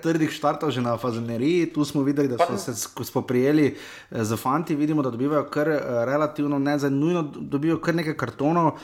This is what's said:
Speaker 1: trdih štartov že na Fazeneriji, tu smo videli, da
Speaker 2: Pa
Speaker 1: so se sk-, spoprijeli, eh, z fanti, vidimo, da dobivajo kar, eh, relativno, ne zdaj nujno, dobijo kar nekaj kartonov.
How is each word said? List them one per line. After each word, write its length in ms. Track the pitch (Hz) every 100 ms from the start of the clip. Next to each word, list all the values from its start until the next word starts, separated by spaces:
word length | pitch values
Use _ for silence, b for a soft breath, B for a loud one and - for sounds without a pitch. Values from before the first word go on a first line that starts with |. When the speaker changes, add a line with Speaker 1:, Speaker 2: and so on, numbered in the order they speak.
Speaker 1:
trdih 280 | 160 165 147
štartov 420 | - 147 147 156
že 120 | 127
na 140 | 120 113
Fazeneriji, 720 | 127 113 117 117 143 175 165
tu 140 | 147
smo 180 | 143 151
videli, 260 | 135 143 139
da 80 | 117
Speaker 2:
Pa 100 | 170
Speaker 1:
so 120 | -
se 140 | -
sk-, 300 | 120 - -
spoprijeli, 640 | 117 131 - 123 131 156 139
eh, 80 | - B B B 120
z 180 | 107 110
fanti, 380 | 131 147 165
vidimo, 280 | 147 151 151
da 80 | 131
dobivajo 360 | 117 143 151 135
kar, 220 | 147 151
eh, 100 | 147 131 120
relativno, 560 | 117 143 151 147 143 143
ne 160 | 139 147
zdaj 140 | 143
nujno, 320 | 139 156 175
dobijo 560 | 151 - 143 139 160 156
kar 160 | 170
nekaj 220 | 165 160 147
kartonov. 580 | 120 - 143 170 165 -